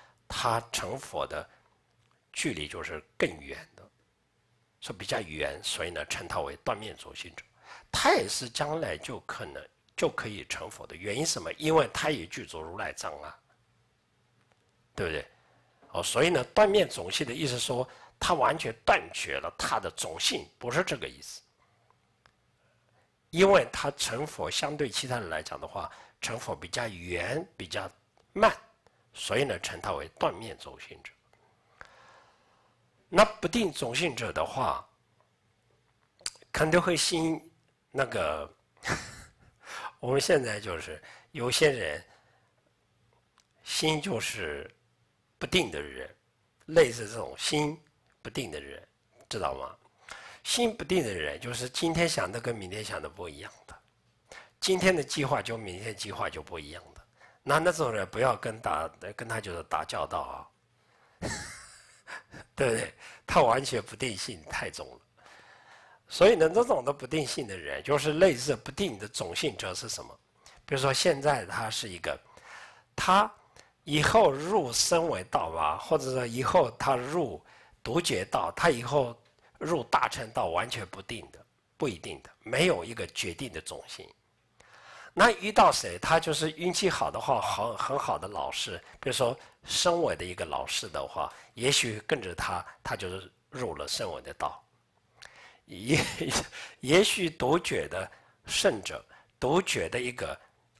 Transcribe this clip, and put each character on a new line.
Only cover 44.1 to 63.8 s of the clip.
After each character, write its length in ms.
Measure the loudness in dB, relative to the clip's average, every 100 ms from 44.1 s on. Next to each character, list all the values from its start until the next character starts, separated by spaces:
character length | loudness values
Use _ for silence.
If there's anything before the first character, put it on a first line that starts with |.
| -2
是 540 | -2 -4 -6 -6 -10 _ _ _ _ _ _ _
不 80 | 0
定 240 | 0 0
的 120 | -4
人， 280 | -8 -10 -14 -16 _ _ _ _ 2
类 220 | 6 6
似 160 | 2 -8
这 100 | -8
种 200 | -8 -6
心 400 | -2 0 0 -4 _ _ _ _
不 80 | -10
定 200 | -8 -6
的 120 | -8
人， 200 | -12 -16 -18 _ _ _ -10
知 120 | -2
道 140 | -2 -2
吗？ 200 | -8 -12 _ _ -20 -18 -18 -12
心 320 | -2 2 2 0
不 80 |
定 200 | 0 0
的 80 | 0
人 280 | -2 -4 -6
就 120 | -6
是 160 | -6 -4
今 240 | -2 0
天 160 | 2 2
想 240 | 2 -2
的 80 | -4
跟 160 | -6 -6
明 140 | -6
天 140 | -8 -6
想 160 | -8
的 80 | -8
不 180 | -10 -12
一 120 | -12
样 120 | -16 -18 -20
的， 100 | -20 _ _ _ _ _ -20 -20 _
今 180 | 2 4
天 180 | 6 4
的 80 |
计 220 | 0 -2 0
划 160 | 0
就 160 | 0 -6
明 220 | -6 -8
天 160 | -8 -8
计 160 | -8
划 180 | -4 -6
就 140 | -6
不 160 | -10 -12
一 100 | -10
样 140 | -16 -18
的。 80 | -20 -20 _ -20 _
那， 160 | 2 4
那 140 | 4
种 200 | 2 0
人 140 | 0 -4
不 120 | 2
要 160 | 2 2
跟 240 | -4 -4
打， 280 | -2 -2 -2 -8 -12 -10
跟 120 | -6
他 140 | -6
就 140 | -6 -8
是 80 |
打 200 | -4 -4
交 220 | -2 -4 -4
道 140 | -4
啊， 260 | -6 -10 -16 _ _ _ _ _ _ _
<laughs> 1300 | -8 -8 -10 -16 -20 -20 -20 _ -16 -16 -16 -20 -16 0
对 140 | 2
不 60 | 2
对？ 180 | -2 -10 -20 -16 4
他 160 | 6
完 240 | 8 6 2
全 160 | -4